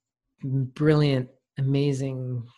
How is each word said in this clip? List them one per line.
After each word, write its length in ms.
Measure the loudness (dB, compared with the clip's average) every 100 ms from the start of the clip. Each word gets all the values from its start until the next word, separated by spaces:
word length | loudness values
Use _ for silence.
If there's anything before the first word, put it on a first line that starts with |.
| _ _ _ _
brilliant, 840 | -6 -4 -4 0 4 4 4 2 -2 _ _ -4
amazing, 880 | 0 0 0 -2 -4 -8 -8 -8 -10